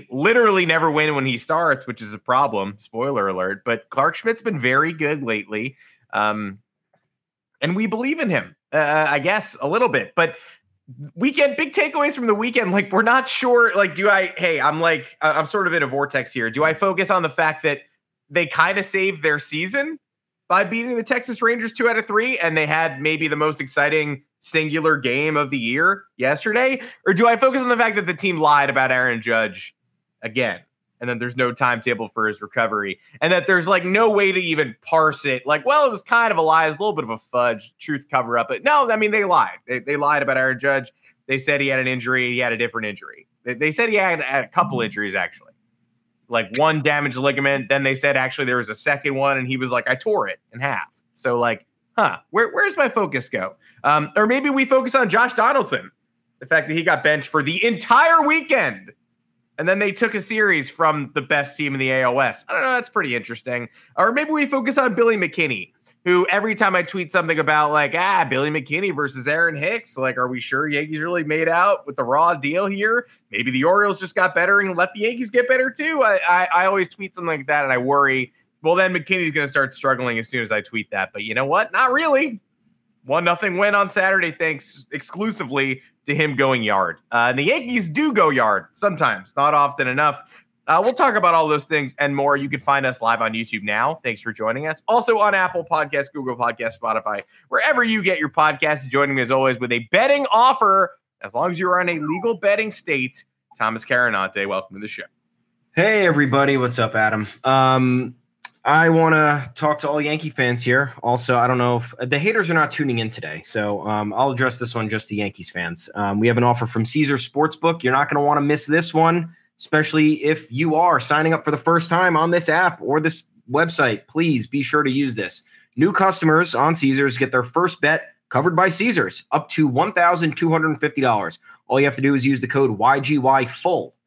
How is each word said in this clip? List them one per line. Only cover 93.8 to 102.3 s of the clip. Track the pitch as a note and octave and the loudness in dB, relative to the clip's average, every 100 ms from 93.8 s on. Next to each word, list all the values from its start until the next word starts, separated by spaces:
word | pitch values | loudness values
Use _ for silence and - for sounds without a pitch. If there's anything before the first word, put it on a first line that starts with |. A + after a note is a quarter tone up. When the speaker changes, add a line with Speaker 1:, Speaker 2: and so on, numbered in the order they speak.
| C3+ D#3+ | -2 -2
Speaker 1:
Thanks | B2+ A2 | -6 -8
for | A#2 | -10
joining | A2 A2 C3 D#3 | -6 -4 -4 -6
us. | D#3 - | -6 0
Also | A#3 A#3 A3 | 2 2 2
on | G#3 | 2
Apple | F#3+ F3+ F3 | 2 0 -2
Podcasts, | - E3 C#3+ D3 C#3 | -2 -2 -2 -4 -4
Google | D3 B2+ A#2+ | -6 -6 -2
Podcasts, | A#2+ A2+ A2+ - | -2 -2 -6 -6
Spotify, | A2+ A2 G#2+ G2+ - _ _ | -4 -4 -4 -6 -10 _ _
wherever | - C4 C4 | 0 0 0
you | A#3 A3 | 0 0
get | F#3 E3 | 0 -2
your | D3+ | -2
podcasts. | - D3+ D3+ D#3 D3 C3+ | 2 2 2 -2 -2 -2
Joining | C3+ C#3+ C3+ | 0 0 0
me | |
as | A#2+ | 0
always | C3+ C3 A#2+ | 2 2 0
with | B2 | -2
a | A#2+ A2+ | -4 0
betting | F#3+ C4+ C#4+ C4+ | 2 2 2 2
offer, | A3 B3+ B3+ G#3 G3 F3+ - _ _ | 4 4 4 2 2 0 -4 _ _
as | G2 | -10
long | A#2 F3 | -4 -2
as | E3+ | -2
you're | F#3 F3+ | 0 0
in | F3 | 0
a | E3 | -2
legal | D3 F3 A#3 | -4 -4 -4